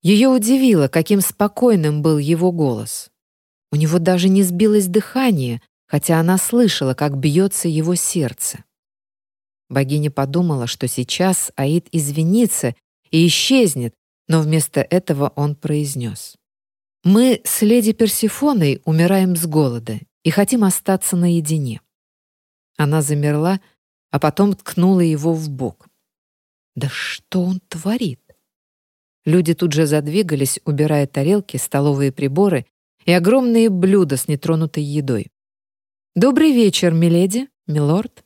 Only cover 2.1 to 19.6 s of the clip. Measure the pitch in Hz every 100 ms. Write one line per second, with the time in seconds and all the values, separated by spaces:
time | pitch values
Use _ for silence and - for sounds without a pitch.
2.1 | 151 143 165 180 170 143 113 113 - -
3.1 | _ _ _ _ _ _ 147 156 170 170
4.1 | 180 190 190 185 175 214 208 190 196 -
5.1 | 254 262 170 123 117 _ _ _ 143 -
6.1 | 165 165 185 - 240 226 - 135 127 147
7.1 | 139 147 151 196 - 170 156 160 180 -
8.1 | 180 131 - - - - _ _ _ _
9.1 | _ _ _ _ _ _ 131 135 147 147
10.1 | 143 139 156 180 139 117 - 127 - 123
11.1 | - 185 185 - - 139 165 _ 165 143
12.1 | 143 160 214 226 - 127 - _ _ _
13.1 | 160 175 - - 262 208 135 120 _ _
14.1 | _ - 160 151 160 - 147 - 180 -
15.1 | 143 143 - 147 143 151 151 147 139 117
16.1 | 104 - _ _ _ _ _ _ _ 175
17.1 | 202 254 233 - - 208 240 214 214 220
18.1 | - 220 - 294 247 147 131 - 156 175
19.1 | 196 185 170 165 156